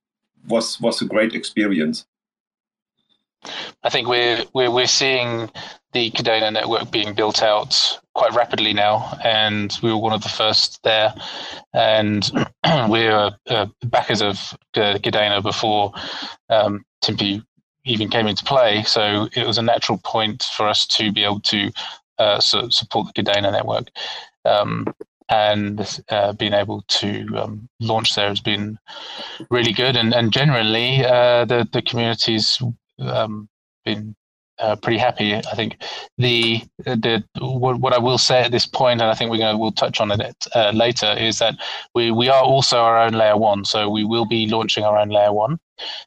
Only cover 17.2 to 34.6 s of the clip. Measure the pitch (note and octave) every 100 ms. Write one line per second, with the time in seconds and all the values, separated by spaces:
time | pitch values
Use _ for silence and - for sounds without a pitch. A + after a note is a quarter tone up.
17.2 | G2+ G2+ - _ _ _ B2+ A2 G#2 A#2+
18.2 | A2 G2+ - C3+ A#2 G#2+ G#2+ A#2+ G#2 G#2
19.2 | A2 - A#2 A2 A#2 A#2 - G#2 - A2+
20.2 | G#2+ G#2 - - G#2+ G#2+ - - A2 G#2
21.2 | G#2 G#2 - G#2+ G#2 - - - _ -
22.2 | G#2+ G#2 - G#2 A#2+ - - A2 - -
23.2 | G#2 G2+ G2+ G#2 A2 A2 A#2+ - - -
24.2 | - _ A2+ G#2 G#2+ A2+ G#2+ - - _
25.2 | - A2 G#2 G#2 G2+ G#2 G2+ - - G#2+
26.2 | G2+ G#2+ G#2+ G2+ G2+ G#2 - - G2+ G#2+
27.2 | G#2+ A2 A2 G#2+ A2+ _ A2+ A2+ A2 -
28.2 | G2+ G3+ - G#2 G#2 G#2+ - - - -
29.2 | - - - B2 A#2 G2+ B2+ B2 A2+ A#2+
30.2 | A2+ C3 D3 B2 G#2+ A2+ A#2+ B2+ B2 B2
31.2 | B2 A#2+ A#2 A#2+ A2 B2 - A#2 A#2 A2+
32.2 | - A2 G#2+ - A#2+ A#2 _ - B2+ B2
33.2 | A2 G#2+ G#2+ _ _ _ A#2 G#2+ G#2+ G#2
34.2 | _ _ _ -